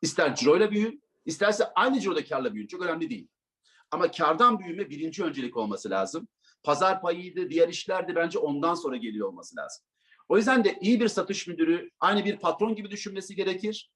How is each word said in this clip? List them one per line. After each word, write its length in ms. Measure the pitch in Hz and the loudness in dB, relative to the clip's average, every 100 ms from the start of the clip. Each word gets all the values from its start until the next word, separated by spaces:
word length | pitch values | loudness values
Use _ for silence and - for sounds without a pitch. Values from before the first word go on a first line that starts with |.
İster 320 | 160 - 156 123 | -4 0 0 2
ciroyla 340 | 127 165 214 | 4 6 4
büyüyün, 320 | 208 214 - _ _ | 2 -2 -4 _ _
isterse 480 | - - 202 214 214 | -10 0 2 2 0
aynı 260 | - 240 269 | 2 2 2
ciroda 240 | 190 156 | 0 -2
karla 300 | - 147 127 | -2 -4 -4
büyüyün. 140 | 107 104 | -6 -10
Çok 140 | 180 | -6
önemli 280 | 180 160 160 | -4 -4 -4
değil. 180 | 107 85 _ _ _ _ _ _ | -6 -12 _ _ _ _ _ _
Ama 200 | 156 170 | 0 0
kardan 500 | - 151 160 240 220 | 2 0 6 6 4
büyüme 300 | 180 170 196 | -4 -8 -8
birinci 340 | 143 160 175 | -6 -8 -4
öncelik 320 | 180 135 123 120 | -4 -4 -6 -4
olması 340 | 107 101 - | -4 -4 -2
lazım. 380 | 95 95 - - _ _ _ | -2 -2 -4 -10 _ _ _
Pazar 400 | - 143 190 190 | 0 2 2 2
payıydı, 480 | 170 170 180 170 180 | -2 -4 -6 -6 -4
diğer 180 | 160 165 | 2 2
işler 400 | 175 - 185 170 | 2 -4 -4 -2
de 60 | |
bence 240 | 170 170 - | -2 0 0
ondan 360 | 151 143 160 | -2 0 0
sonra 220 | 170 143 127 | 0 -4 -6
geliyor 320 | 113 107 98 | -6 -4 -6
olması 280 | 87 - - | -6 -16 -12
lazım. 280 | 71 - _ _ _ _ _ | -12 -14 _ _ _ _ _
O 80 | 185 | 2
yüzden 280 | 226 254 | 6 4
de 140 | 196 - | 4 2
iyi 200 | 190 240 | 2 4
bir 80 | 226 | 4
satış 380 | 202 180 196 - | 0 -2 -4 -6
müdürü 440 | 165 160 170 - _ | 0 2 2 0 _
aynı 240 | 180 208 | 2 2
bir 120 | 202 - | 0 0
patron 400 | 175 160 220 214 | -2 0 0 -2
gibi 140 | 202 | -6
düşünmesi 440 | 202 214 196 190 | -10 -10 -10 -10
gerekir. 580 | 196 202 185 208 214 - | -4 -2 -2 -4 -6 -12